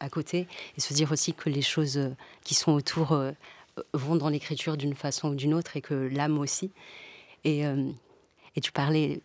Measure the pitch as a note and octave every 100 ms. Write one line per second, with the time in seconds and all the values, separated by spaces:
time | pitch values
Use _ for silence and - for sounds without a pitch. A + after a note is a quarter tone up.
0 | C#3 E3 D3 F3 F3 - - - - C#3+
1 | D3+ D3+ - - D#3+ C#3+ C3+ - D3 C#3
2 | C3+ B2+ - - - - - D3 C3+ E3
3 | D3 D3+ C3+ D3 - - - - - D3
4 | C3+ E3 D3 D3 - D3 - D#3 C#3+ C#3
5 | D3 - D3+ C#3 C#3+ D#3+ E3 D3 - C#3
6 | C3 C#3 D3+ D3+ C#3 - F#3+ - - -
7 | - - - - D3+ D3 D3 C3+ C3+ -
8 | - - _ _ - - - - C#3+ D#3
9 | C#3+ D3+